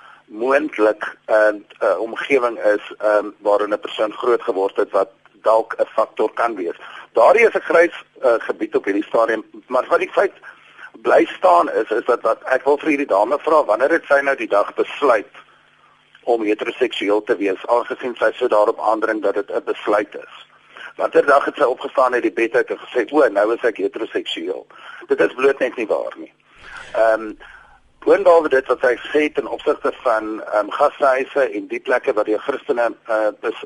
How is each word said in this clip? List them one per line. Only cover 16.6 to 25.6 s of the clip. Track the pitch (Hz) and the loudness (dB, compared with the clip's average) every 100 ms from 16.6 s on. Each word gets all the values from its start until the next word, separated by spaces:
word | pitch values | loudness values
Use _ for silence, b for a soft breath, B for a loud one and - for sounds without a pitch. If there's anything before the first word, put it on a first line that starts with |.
| 117 - 120 - 98 104 | -4 -4 -4 -2 -2 -2
te | 104 117 | 0 -2
wees, | 98 92 - | -2 -4 -2
aangesien | 120 110 110 127 113 | -2 -2 -6 -8 -2
sy | 110 | -2
so | - 123 | 0 0
daarop | 107 107 113 | 2 2 0
aandring | 107 110 110 107 | 0 0 -2 -2
dat | 101 | -2
dit | 104 101 | -2 -4
'n | 117 | -6
besluit | - - 113 104 104 | -6 -6 -2 -2 -2
is? | - - - - B B B B B | -8 -18 -20 -20 B B B B B
Watter | - 160 143 | -2 2 4
dag | 139 | 4
het | 143 143 | 2 0
sy | |
opgestaan | 131 - 139 - 127 | 0 0 -4 0 0
uit | 120 | 2
die | 113 | -2
bed | - 113 | 0 0
uit | 123 110 | 0 -2
en | 98 | -4
gesê, | - 127 - | -6 -4 -2
"O, | 147 127 | 2 2
nou | 98 107 | 4 0
is | 117 | 0
ek | 123 101 | -2 -2
heteroseksueel"? | 98 - 107 98 - - 85 65 - B B B B | -4 -6 -8 -6 -6 -8 -8 -10 -12 B B B B
Dit | 139 | 0
is | - | 0
bloot | - 135 | 2 0
net | 135 | 2